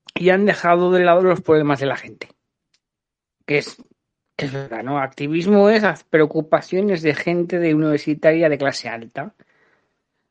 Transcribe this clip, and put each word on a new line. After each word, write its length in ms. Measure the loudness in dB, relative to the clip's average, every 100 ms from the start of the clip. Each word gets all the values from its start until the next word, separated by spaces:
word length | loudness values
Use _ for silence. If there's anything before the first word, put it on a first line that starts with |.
| _ -2
y 140 | 2
han 160 | 2 2
dejado 460 | 0 2 2 2
de 120 | 2
lado 180 | 4 4
los 200 | 4 0
problemas 380 | 2 2 2 -2
de 60 | -4
la 120 | -6
gente. 320 | -10 -18 -20 _ _ _ _ _ _ _ _ _ _ _ -4
Que 140 | -4
es, 220 | -4 -12 _ _ _ _ _ -10
es 160 | -8
verdad, 320 | -8 -10 -10
¿no? 160 | -6 -4
Activismo 680 | -6 -6 -4 -2 2 4 6
es 140 | 4
las 200 | 0 -4
preocupaciones 960 | _ 2 2 0 -2 -2 -2 -4 -2 -2
de 140 | -2 -2
gente 440 | -2 -2 -2 -2
de 140 | 0 0
universitaria 760 | 0 -2 -2 0 2 2 2
de 80 | 0
clase 320 | -4 -6 -10
alta 440 | -12 -14 -12 -14 -14 _ _ _ _ _ _ _ _ _